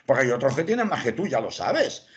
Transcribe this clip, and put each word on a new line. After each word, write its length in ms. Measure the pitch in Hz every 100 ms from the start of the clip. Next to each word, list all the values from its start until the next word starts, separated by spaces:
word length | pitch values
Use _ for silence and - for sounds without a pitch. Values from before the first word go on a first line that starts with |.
porque 200 | - 127
hay 60 | 127
otros 240 | 120 131
que 80 | 135
tienen 240 | 165 233 214
más 160 | 151
que 100 | 120
tú, 140 | 151 185
ya 140 | 123
lo 100 | 101
sabes, 560 | - 95 311 - - -